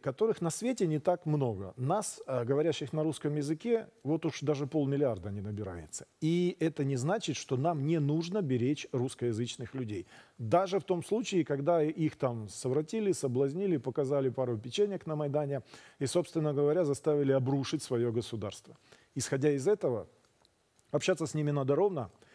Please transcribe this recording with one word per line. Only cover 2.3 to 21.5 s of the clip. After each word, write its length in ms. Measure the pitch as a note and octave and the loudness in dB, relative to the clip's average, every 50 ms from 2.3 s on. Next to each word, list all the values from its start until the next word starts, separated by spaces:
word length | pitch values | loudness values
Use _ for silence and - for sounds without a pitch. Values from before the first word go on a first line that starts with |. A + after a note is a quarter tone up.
| C3 B2 A#2 | -2 -2 0
говорящих 480 | A#2 C#3 D3 D#3 E3+ D3 - D3 A#2+ - | 2 2 2 4 2 0 0 -4 -4 -2
на 100 | D#3 D#3 | 0 0
русском 340 | D#3+ C#3 - - D3 D3 | 0 -2 -2 -2 -2 -2
языке, 500 | D3+ C#3 D3 D#3+ D#3 - A#3 A#3 A3+ - - - _ - | 0 0 -2 -2 -2 0 0 0 0 0 -6 -16 _ -2
вот 220 | C3+ D#3+ D#3+ - | -2 -2 0 0
уж 160 | D#3+ - - | -2 -4 -2
даже 260 | C#3+ D3 D3 C3+ D3 | 0 0 0 0 -2
полмиллиарда 640 | C3 D#3 D#3 C#3 C3+ C#3+ C#3 D3 B2+ A2 F#2 F2 G#2 | -2 0 0 0 2 2 2 2 0 0 -2 -4 -6
не 100 | G2 G#2 | -6 -6
набирается. 680 | F#2+ G#2+ G#2 G#2+ G#2 F#2+ F2 E2+ D#2 D2 - - - - _ _ | -6 -6 -6 -6 -6 -6 -8 -10 -12 -12 -14 -14 -16 -16 _ _
И 360 | D#3 D#3 E3+ F3 F3+ F3 - - | 0 0 2 2 2 0 0 0
это 240 | D#3+ D#3+ D3+ - C#3+ | -2 -2 0 0 -2
не 120 | C#3 C#3 | 0 0
значит, 400 | B2 B2+ D#3+ G3+ A#3 - - C3+ | 0 0 0 0 -2 -2 -4 -6
что 200 | - - - C3+ | -6 -4 -2 -2
нам 300 | B2 C#3+ E3+ E3+ C#3+ C3+ | 0 0 0 0 0 0
не 140 | D3+ E3+ D#3+ | 0 2 2
нужно 420 | C#3+ C#3 D3+ E3 E3 E3+ F#3+ G#3+ F3+ | 2 2 2 0 0 -2 -2 -2 0
беречь 440 | C3 C3 A#2 A#2+ C3+ D3+ - - - - | 0 0 2 2 0 0 -2 -4 -4 -2
русскоязычных 840 | B2 B2 C3 - - B2 A#2+ A2 G#2+ B2 A2+ - - A#2+ - - | -2 -2 -2 -4 -4 -2 -2 -2 -2 -4 -4 -6 -10 -12 -10 -8
людей. 320 | C3 B2 G#2+ G#2 F2+ - - - - - - _ - | -8 -6 -6 -6 -8 -8 -12 -16 -20 -20 -20 _ -8
Даже 400 | A#2 G#2+ F3 F3 G3 F#3 F#3+ F#3+ | 0 4 4 4 4 4 0 -2
в 60 | - | 0
том 200 | - F3+ E3+ - | 0 -2 -2 0
случае, 400 | - G#3 A#3 A3 - G3 F3 C#3 | 0 -2 -2 0 0 0 0 2
когда 380 | - C#3+ C3+ C#3+ E3+ E3+ E3 D3+ | 2 0 0 2 4 4 4 4
их 340 | D#3 D#3+ - D#3 D3+ - | 2 2 0 0 0 0
там 320 | - C#3+ B2+ A#2+ A2+ G#2+ F#2+ | 0 -2 -2 -2 -4 -8 -10
совратили, 640 | - - - B2 B2+ D3+ D#3 - - A3+ G#3+ G3 E3+ | -12 -6 -2 0 0 0 0 0 -2 0 2 2 2
соблазнили, 640 | - - B2+ A#2+ C3 C#3 C#3 C#3+ F3+ G3+ F#3+ E3 | 2 0 0 2 2 2 2 0 -2 0 0 0
показали 540 | C3+ - B2+ A#2 D#3 C#3 C3 C#3+ C#3 C3+ C3 | 0 -2 -2 -2 -2 0 2 2 2 2 0
пару 260 | A#2+ C3+ B2+ A#2+ A#2 | 0 0 -2 -2 -2
печенек 500 | G#2+ A#2 B2+ - G3+ G#3 G3+ G3 E3+ - | -4 -4 -4 0 0 0 0 0 -4 -6
на 100 | D#3+ D#3 | -4 -4
Майдане 460 | D3+ D3+ C#3+ C3+ D3+ D3 C#3 C#3 C3 - - - - - - - _ | -2 -2 0 0 0 0 0 -2 -4 -6 -10 -16 -20 -20 -20 -6 _
и, 80 | C#3+ | -4
собственно 480 | B2 - F3 E3 - - E3 D3+ D3+ C#3 | 0 0 0 0 0 -2 -2 0 0 2
говоря, 300 | C#3+ C#3+ D3 D#3 F#3 E3+ | 4 4 4 4 4 2
заставили 480 | C#3+ C#3 - - D#3 D3 D3 C#3+ C3+ C3+ | 2 0 0 2 2 2 4 4 4 4
обрушить 500 | C3+ B2 C3+ C#3 C#3 C3 - D#3+ D3 - | 4 4 2 2 0 0 -2 -4 -4 -2
свое 300 | - B2+ A#2 A#2+ A#2+ A2 | -2 0 0 2 2 0
государство. 640 | A#2+ A2 - A#2+ G#2+ G#2+ G2+ - - - - - - _ _ - - _ _ _ | -2 -2 -2 -6 -6 -6 -6 -8 -10 -16 -20 -20 -20 _ _ -20 -20 _ _ _
Исходя 360 | C#3 - - C#3 C3 C3+ D3+ | -6 -2 -2 0 2 2 2
из 180 | C#3+ C3+ B2+ F#3+ | 2 2 2 2
этого, 380 | G#3 G3+ - C#3+ A#2+ G#2 E2+ - _ _ _ _ _ _ _ _ _ _ _ _ _ _ _ _ | 2 2 2 0 -2 -2 -4 -10 _ _ _ _ _ _ _ _ _ _ _ _ _ _ _ _
общаться 360 | - D3 - - F#3 D3+ D#3+ | -4 0 2 2 2 0 0
с 80 | C#3 - | -2 -2
ними 160 | D3+ D3 D3 | 0 0 0